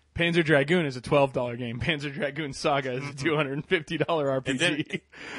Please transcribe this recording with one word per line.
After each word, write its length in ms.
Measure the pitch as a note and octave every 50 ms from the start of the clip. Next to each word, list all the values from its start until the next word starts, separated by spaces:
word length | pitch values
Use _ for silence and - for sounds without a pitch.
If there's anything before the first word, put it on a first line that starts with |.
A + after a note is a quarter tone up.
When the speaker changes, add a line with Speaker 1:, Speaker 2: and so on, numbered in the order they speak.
| _ _ -
Speaker 1:
Panzer 300 | - E3+ E3+ E3 E3+ E3
Dragoon 400 | D3+ D#3+ C#3+ C#3 C#3+ F3 F#3 E3
is 100 | C#3+ B2+
a 40 | B2+
twelve 320 | A#2 - D#3 C#3+ C#3 C3+ B2+
dollar 240 | C3+ B2 B2 A#2+
game. 240 | A#2+ B2 A#2+ A2+ B2
Panzer 320 | A2+ - D#3+ D3 C#3 D3 C#3
Dragoon 400 | C#3+ - C#3 C#3 D3 D#3+ C#3 C3
Saga 400 | - - D#3+ C#3+ C#3 C3+ C3 B2
is 60 | B2+ C#3+
a 40 | C#3+
Speaker 2:
Mm-hmm. 160 | C#3 C#3+ C3+
Speaker 1:
two 80 | E3 D#3
hundred 300 | D3+ D3+ C3+ C3+ D3 -
fifty 300 | - F#3 F3 D3+ - E3 D#3
dollar 320 | D3+ - E3+ D#3+ C#3+ C3+
R 100 | C3+ C3+
P 160 | B2+ - C#3
G. 80 | B2+ D#3
Speaker 2:
And 120 | F3 E3 C#3
then, 220 | D3+ - - E3+ - _ - - - - -